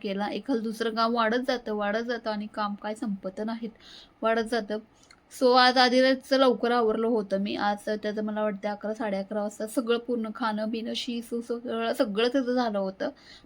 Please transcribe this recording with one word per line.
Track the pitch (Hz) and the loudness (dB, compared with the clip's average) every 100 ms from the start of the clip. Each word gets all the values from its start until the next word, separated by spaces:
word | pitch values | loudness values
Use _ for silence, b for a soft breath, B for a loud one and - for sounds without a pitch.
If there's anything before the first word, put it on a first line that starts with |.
केला, | 214 196 208 | -4 -4 -4
एखादं | - 208 254 | -4 -2 -2
दुसरं | 220 220 233 | -2 -4 -4
काम | 220 226 | 0 0
वाढत | 233 220 247 254 | 2 2 0 0
जातं, | 247 233 | -2 -2
वाढत | 214 202 220 233 | -2 0 -2 -2
जातं | 233 226 | -4 -4
आणि | 214 208 | -6 -6
काम | - 208 | -4 -4
काय | 202 214 | -4 -8
संपत | 214 233 196 185 190 220 | -6 -4 -4 -6 -6 -6
नाहीत, | 226 226 - B B B - | -6 -8 -12 B B B -4
वाढत | 220 226 220 | 0 2 0
जातं. | 233 208 214 - _ b b _ - | -2 -2 -6 -8 _ b b _ 0
So | 254 | 6
आज | 254 247 247 | 8 8 6
आदिराजचं | 247 254 262 262 - 269 | 6 6 6 4 2 4
लवकर | 269 214 240 | 6 4 2
आवरलं | 240 220 220 226 | 2 2 2 2
होतं | 233 202 196 | 0 0 -2
मी. | 202 240 | -2 -2
आज | 208 208 - | -2 -2 -4
त्याचं | 214 214 208 | -4 -4 -4
मला | 214 214 | -4 -2
वाटतं | 214 196 208 | -2 -2 -6
अकरा, | 202 208 | -6 -6
साडे | 214 214 196 | -4 -4 -4
अकरा | 196 214 | -4 -4
वाजता | 208 - 214 | -4 -6 -6
सगळं | 285 226 233 | -4 0 -2
पूर्ण | 233 240 220 | -2 -4 -4
खाणं | 214 226 214 214 | -4 -4 -2 -4
पिणं, | 226 233 233 | -4 -6 -6
शी | - 233 | -6 -6
सू | 233 240 | -6 -8
सगळं, | 233 240 240 226 226 | -6 -6 -4 -4 -2
सगळं | 247 247 196 240 | 0 0 2 2
त्याचं | 277 247 | 2 0
झालं | 247 240 202 | 0 0 -2
होतं. | 190 190 190 - B B | -4 -4 -8 -8 B B